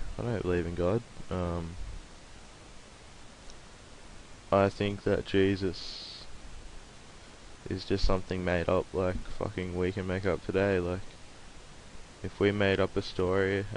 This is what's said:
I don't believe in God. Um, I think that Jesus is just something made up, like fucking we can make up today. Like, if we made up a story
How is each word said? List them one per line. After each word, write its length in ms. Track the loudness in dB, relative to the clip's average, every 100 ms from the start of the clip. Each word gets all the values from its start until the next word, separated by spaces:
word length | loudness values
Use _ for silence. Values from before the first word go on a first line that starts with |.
| 0 -2
I 40 |
don't 200 | -2 0
believe 240 | 2 2 0
in 100 | 2
God. 280 | 2 2 -2 -10 -4
Um, 440 | -2 0 -2 -4 -6 -8 -8 -12 -16 -18 -18 -18 -18 -18 -18 -18 -18 -18 -18 -18 -16 -14 -14 -16 -18 -18 -18 -16 -16 -16 -18 2
I 160 | 6 6
think 360 | 4 0 2
that 220 | 2 2 4
Jesus 1000 | 6 6 6 0 -2 -8 -10 -12 -12 -12 -12 -12 -12 -12 -14 -14 -18 -18 -18 -18 -18 -18 -12 -6
is 160 | -4 0
just 180 | 4
something 400 | 6 4 2 -2
made 240 | 2 2 4
up, 200 | 2 2
like 220 | 0 2 0 -4 -2
fucking 380 | -2 -2 -4 0
we 160 | 0
can 120 | 0 -2
make 200 | 0 2
up 200 | 0 2
today. 340 | 2 4 4
Like, 200 | 2 -2 -6 -12 -16 -16 -16 -16 -16 -16 -14 -14 -14 -10
if 180 | -10 4
we 100 | 4
made 300 | 6 4 6
up 160 | 4 2
a 40 |
story 640 | -2 0 2 4 4 2 -2